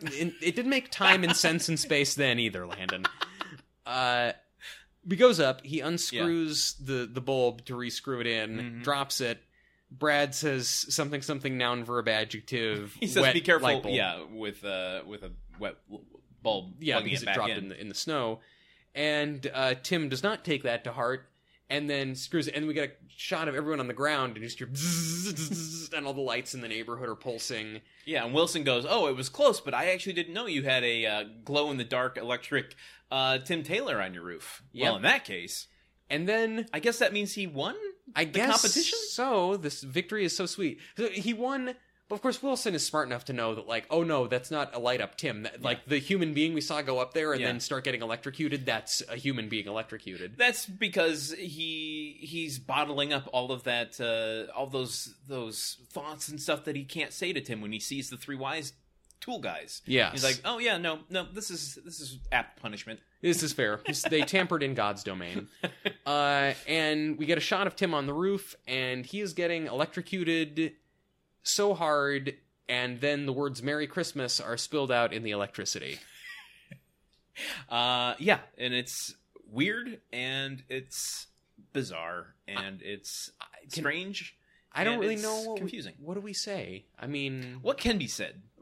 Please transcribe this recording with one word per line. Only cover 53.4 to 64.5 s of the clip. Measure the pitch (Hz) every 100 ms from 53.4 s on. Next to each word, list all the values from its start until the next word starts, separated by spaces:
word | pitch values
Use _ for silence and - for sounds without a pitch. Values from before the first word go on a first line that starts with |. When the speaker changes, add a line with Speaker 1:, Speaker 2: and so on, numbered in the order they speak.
| 127
Speaker 2:
of | 127
that, | 127 120 117 -
uh, | 117 113 110 110 101
all | 123 135
those, | 131 120 - 120 95 135
those | 131 113 107 - - 123
thoughts | - 147 - 147
and | 147
stuff | 165 143
that | 156 139
he |
can't | 135 165 139
say | - 180
to | 151
Tim | - 107
when | 104
he | 107
sees | - 139 127
the | 127
three | - 135
wise | 135 160 135 - _ _ _ -
tool | - -
guys. | 98 78 73 - -
Speaker 1:
Yes. | 131 98
Speaker 2:
He's | 135
like, | 135 127
"Oh | 180 233
yeah, | 233 175
no, | 170 156 165
no, | 185 170
this | 196 202
is, | 165 143 - 165
this | -
is | 127 131 -
apt | 123 - -
punishment." | 113 104 113 110 _ -
Speaker 1:
This | 170 160
is | 151
fair. | 131 107 104 -
This, | 147
they | - 156
tampered | - 190 175